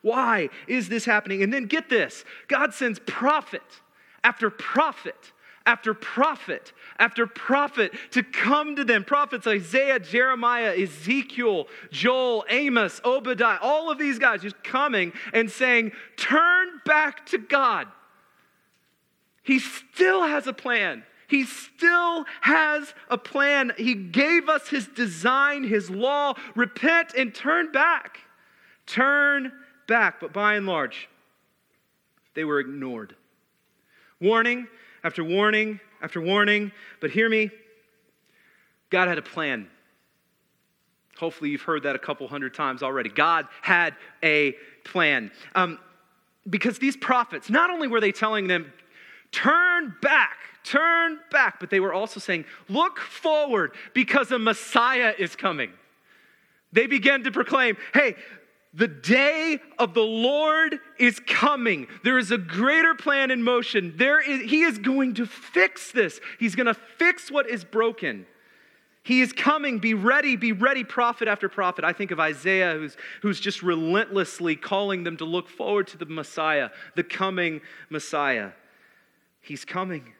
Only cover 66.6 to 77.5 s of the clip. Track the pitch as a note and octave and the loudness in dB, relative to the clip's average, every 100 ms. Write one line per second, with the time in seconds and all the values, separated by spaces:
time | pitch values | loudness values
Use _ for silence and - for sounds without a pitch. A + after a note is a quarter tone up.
66.6 | A#3+ A3 - - E4+ F4 - C#4+ C4+ A#3 | 0 0 -6 0 0 0 -2 -2 -2 -4
67.6 | E3+ A3 A3+ A3+ E3 G#2+ F2+ _ _ _ | -4 0 0 -2 -8 -8 -12 _ _ _
68.6 | _ _ _ _ - B3+ B3+ - - D4+ | _ _ _ _ 0 2 2 0 0 2
69.6 | C#4+ A#3 A3+ A3 G3+ C#4 D4 A#3 A#3 G3+ | 0 -2 0 2 2 2 2 0 -2 2
70.6 | B3 C4+ A#3 - A#3+ A#3 A3+ G3+ F#3+ - | 0 0 -4 -2 -2 0 -2 -2 -4 -2
71.6 | F#3 F3 D#3 E3+ G3 E3 D#3 D3 D#3+ F#3+ | -2 0 -4 -4 -6 -2 -2 -2 -2 0
72.6 | F3+ D#3 D3+ - - - G#3 F#3 G3+ G3 | 0 -2 -8 -12 -18 -6 -4 -2 -4 -4
73.6 | F3 E3+ D#3+ F#3+ G#3 G3 F3 - F3 D#3 | -2 -2 0 0 0 -2 -4 -4 -4 -4
74.6 | - G3 G3+ F#3+ E3+ E3 D#3+ F3 F3 - | -2 -2 -2 -4 -6 -8 -6 -6 -6 -8
75.6 | - G3+ F#3+ D#3+ D#3+ D#3+ D3 - D#3 D3+ | -2 -2 -2 -8 -12 -10 -10 -4 0 0
76.6 | A#2+ - - - F3 - F#3+ F#3 E3+ | -2 -8 -10 -6 -4 -2 -2 0 -2